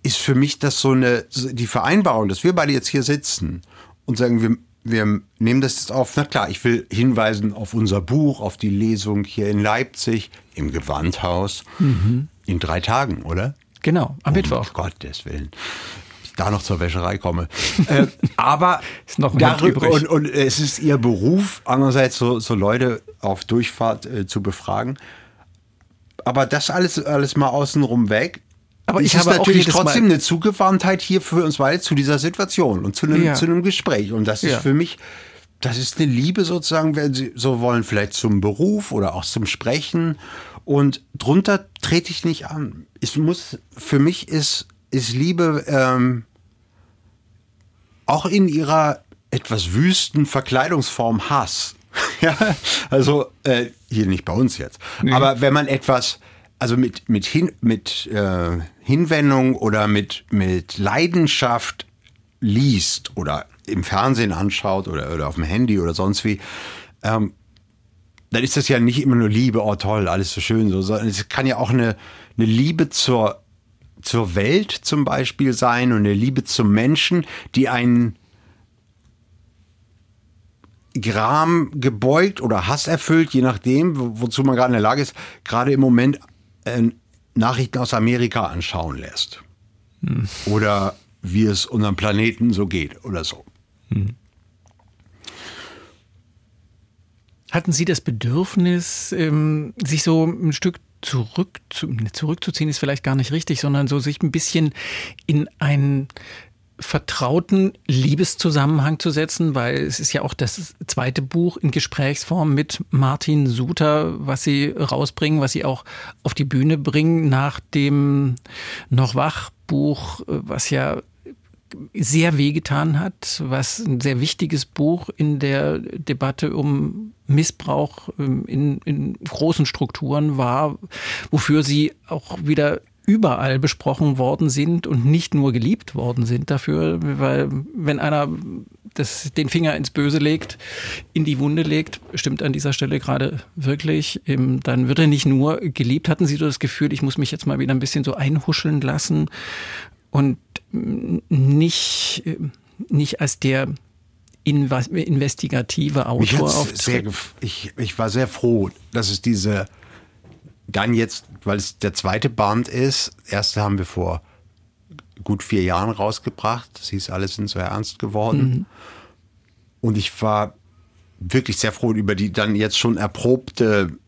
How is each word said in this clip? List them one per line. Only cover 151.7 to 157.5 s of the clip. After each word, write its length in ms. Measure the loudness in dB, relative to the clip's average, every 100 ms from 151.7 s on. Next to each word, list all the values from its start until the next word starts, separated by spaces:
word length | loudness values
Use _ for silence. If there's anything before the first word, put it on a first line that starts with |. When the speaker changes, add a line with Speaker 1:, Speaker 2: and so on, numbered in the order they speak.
| 0 -4 -4 -4 -6 -8
Speaker 2:
äh, 100 | -6 -8 -10 _ -16 -2
nicht 320 | 0 0 -2
als 180 | -4 0
der 300 | 0 0 -2 -8 _ _ _ _ _ _ 0
inva-, 420 | 2 2 0 -2
investigative 1080 | -4 0 0 0 -4 -4 -4 -2 -2 0 0 0 0
Speaker 1:
Mich 160 | 2 2
Speaker 2:
Autor 120 | 2
Speaker 1:
hat's 100 | 0
Speaker 2:
auftritt? 240 | -2 -2
Speaker 1:
sehr 180 | -2 -2
gef-, 320 | -2 -8 -12 -10
ich, 340 | -10